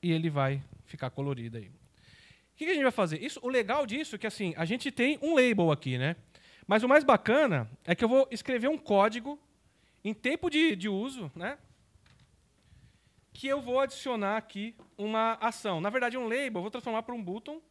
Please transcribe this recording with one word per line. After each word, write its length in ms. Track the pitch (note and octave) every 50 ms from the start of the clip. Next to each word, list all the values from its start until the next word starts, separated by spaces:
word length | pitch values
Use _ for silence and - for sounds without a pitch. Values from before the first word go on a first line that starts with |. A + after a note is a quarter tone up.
| -
E 100 | F3 D#3+
ele 160 | D#3+ D#3+ E3
vai 340 | D3+ C#3+ C3+ C3+ C#3 C#3 C3+ - - - -
ficar 260 | _ - D3 - B2+
colorido 460 | - - C#3 C#3+ C#3 A#2+ A#2 A#2 A2
aí. 120 | A#2 G#2 F#2
O 880 | - - _ _ _ _ _ - - - - - - _ _ _ _
que 100 | _ D#4
que 40 | D#4+ F#4+
a 20 |
gente 80 | D4+ C#4
vai 100 | C4 A#3+
fazer? 300 | - G3+ E3 D#3 D#3 F#3
Isso, 180 | C#4 - - -
o 60 | B3
legal 380 | C4 B3+ A#3 G3 A#3+ D4 D4
disso 300 | A3+ G3+ C#4 D#4 - -
é 20 | G3+
que, 80 | -
assim, 260 | A3 - - G#3 F3+ D#3+
a 100 | - E3
gente 240 | E3 G#3+ B3 - C#4+
tem 280 | - - A#3+ C4 D4+ - -
um 120 | D4+ E4+
label 360 | D4 B3+ B3 A3+ G3 F3 E3
aqui, 260 | D3+ C#3 - C3 B2+
né? 180 | B2 B2+ D3 E3+ - - _ _ - _ - - - -
Mas 160 | - - A3 A3
o 60 | B3
mais 160 | C4+ D4+ D4
bacana 640 | C4 C4 - - - A3 C#4+ D#4 C4 F3+ C#3 A2+ G#2+ B2 - _
é 100 | - F3
que 100 | - -
eu 40 | A3
vou 200 | B3 C4+ C4+ -
escrever 380 | A#3+ A3 - - C4 A#3+ A3 C4
um 80 | D#4
código 640 | D4+ - - G#3 G3 G3 A3 G#3+ B3 A3+ C4+ D4 C#4+ _ _ _ _ _ _ _ _ _ _ _ _ _
em 80 | G#3 A3
tempo 380 | - _ B3 C#4+ E4+ - F4
de, 240 | D4 D4+ D#4+ D#4+ G#3
de 140 | F#3+ F3 G#3+
uso, 420 | G3 F#3+ G#3+ C4+ C4+ B3+ G3+ D3 -
né? 220 | D#3+ E3+ G#3 C#4 C#4+ _ _ _ _ _ _ _ _ _ _ _ _ - _ _ _ _ _ _ _ _ _ - - _ - _ _ _ _ _ _ _ _ _
Que 140 | - -
eu 160 | C4+ C4+ C#4+ B3
vou 160 | A#3+ B3 C4
adicionar 580 | C4+ C4+ C4+ - - C4+ B3 A3+ G3+ G3 G#3
aqui 380 | A3 G#3+ - - G3 G#3 A3+ A3+ _ - _ _ -
uma 360 | G3+ G#3+ A3 A3 A3 A3+ A3+
ação. 460 | - - A3+ A3+ - - A3 F#3 D#3+
Na 80 | D#3+ G3+
verdade, 300 | G#3+ C4 B3 A#3+ A#3 C4
um 60 | B3
label, 320 | A3 A3 C4 C#4+ C4 A3
eu 60 | F#3+ F3
vou 80 | G#3+
transformar 340 | - A#3+ A#3 B3+ A3+ A3 A3+
pra 100 | A#3 B3
um 80 | A#3+ G#3+
button. 400 | F3 F#3 A3 - - D4 D#4+ - _